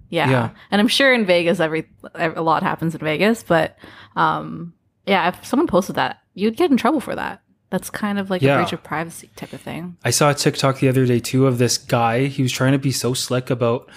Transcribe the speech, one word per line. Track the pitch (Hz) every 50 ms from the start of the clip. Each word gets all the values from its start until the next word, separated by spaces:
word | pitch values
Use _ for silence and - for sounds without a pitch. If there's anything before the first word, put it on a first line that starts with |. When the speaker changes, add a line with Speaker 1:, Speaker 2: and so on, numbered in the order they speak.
| - -
Speaker 1:
Yeah. | - 165 147 135
Speaker 2:
Yeah. | 131 127 117 107 - - - -
Speaker 1:
And | - 202
I'm | 208 254
sure | - - 277 269 254
in | 240 220 180
Vegas, | 180 175 170 165 170 -
every, | 165 156 156 160 156 _ _ _ - - -
ev-, | 156 160 165 156
a | -
lot | 165 165 156 156 185
happens | - 160 - - 165 156
in | -
Vegas, | 151 156 156 151 185 214 233 226 -
but, | - 170 165 160 160 - _ - - - - - - -
um, | 170 165 160 156 156 156 156 165 160 165 170 170 _ _ _ _ _ -
yeah, | - 196 185 165 175
if | 185 - -
someone | - - 247 359 302
posted | - 175 196 - 143 -
that, | 135 127 - _ _ _ -
you'd | - 190 220 220 -
get | 339 359
in | 277 214
trouble | - 233 311 294
for | - - -
that. | - - - - - _ _ _ _ _ -
That's | - 185 - -
kind | - - - 208 202 202
of | 196 190
like | 190 180
Speaker 2:
Yeah. | - 135 139
Speaker 1:
a | 131 -
breach | - -
of | 165 -
privacy | - 160 151 165 165 165 - - - - -
type | - - -
of | 139
thing. | - - 139 151 165 180 175 - -
Speaker 2:
I | 120
saw | 120 - 156 147
a | 139
TikTok | - - 151 139 - - 139 127 -
the | - 135
other | 127 135 131
day | 123 123 120
too | 117 - - 131 131 135
of | 127 120
this | 123 120 - -
guy. | - - - 120 117 117 117 123 135
He | 143 131 - 131
was | 123
trying | - - 131 131 139
to | 139
be | 135 143
so | 123 - - 120 131
slick | 127 - - 127 127 127 -
about, | 131 120 123 117 117 127 - - -